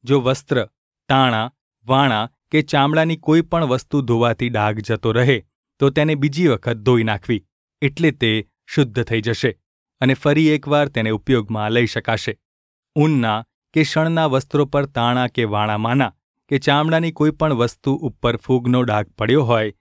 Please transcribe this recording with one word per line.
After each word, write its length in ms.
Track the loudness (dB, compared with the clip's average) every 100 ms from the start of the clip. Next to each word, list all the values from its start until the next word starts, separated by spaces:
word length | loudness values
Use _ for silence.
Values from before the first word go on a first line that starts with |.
જો 160 | 2 0
વસ્ત્ર, 480 | 2 -4 -2 -4 -4 _ _ _ 0
તાણા, 440 | 2 2 0 -4 _ _ _ 0
વાણા 440 | 2 2 0 -2 _ _
કે 120 | -2
ચામડાની 540 | 0 0 2 2 0 -2
કોઈ 240 | 2 2
પણ 240 | 2 -2
વસ્તુ 360 | 0 -2 -2 -4
ધોવાથી 480 | 0 0 0 -2 -4
ડાઘ 320 | -2 -2 -4
જતો 320 | -6 -4 -2
રહે, 320 | 0 2 0 -4 _ _ _
તો 120 | 0
તેને 240 | 0 -2
બીજી 340 | 0 -2 0 0
વખત 280 | 0 -4 -2
ધોઈ 280 | 2 2
નાખવી, 400 | 0 -4 -4 -4 _ _ _ _
એટલે 280 | -4 0 -2
તે 380 | 0 -2 -2 -6 _ -6
શુદ્ધ 360 | -2 -2 -2
થઈ 180 | -2 -2
જશે 380 | -2 -2 -4 -4 _ _ _ _
અને 140 | -2
ફરી 340 | 0 0 2 2
એકવાર 400 | 0 0 0 0
તેને 220 | -2 -2
ઉપયોગમાં 600 | -4 0 -2 0 -6 0
લઈ 160 | 0 0
શકાશે. 520 | -4 -4 -4 -6 -10 _ _ _ _ _ 0
ઊનના 480 | 2 2 0 -2 -6 _ _
કે 120 | -2
શણના 420 | 0 0 0 0 0
વસ્ત્રો 400 | -2 -2 -2 0
પર 200 | -2 -4
તાણા 400 | -2 0 0 -2
કે 180 | -2
વાણામાંના 680 | -2 -2 -2 -2 0 0 -2 _ _ _ _
કે 100 | -2
ચામડાની 540 | 0 0 2 0 -2
કોઈ 180 | 0 0
પણ 240 | 2 -2
વસ્તુ 400 | 0 -2 -2 -4
ઉપર 420 | -4 -4 -4 -4 -4
ફૂગનો 460 | 0 0 2 0
ડાઘ 240 | 2 -2 -4 -4
પડ્યો 260 | 2 2
હોય 280 | 4 0 0 -6